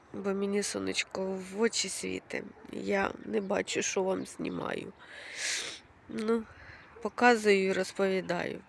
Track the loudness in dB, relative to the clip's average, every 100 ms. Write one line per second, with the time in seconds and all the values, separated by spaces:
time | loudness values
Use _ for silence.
0 | -14 -6 -2 0 0 0 0 -2 -2 -2
1 | -2 -4 -2 -4 -6 0 2 2 -2 -4
2 | -4 -6 -6 -8 -8 -14 -12 -6 0 2
3 | 0 -2 -2 -2 0 0 0 0 0 0
4 | 0 0 -4 -6 -4 -4 -4 -4 -6 -12
5 | -18 -16 -12 -6 -2 -2 -4 -10 -16 -20
6 | -10 -4 0 0 -2 -12 -18 -18 -20 -8
7 | -8 6 6 8 8 6 6 2 0 2
8 | 2 2 0 -2 -2 -6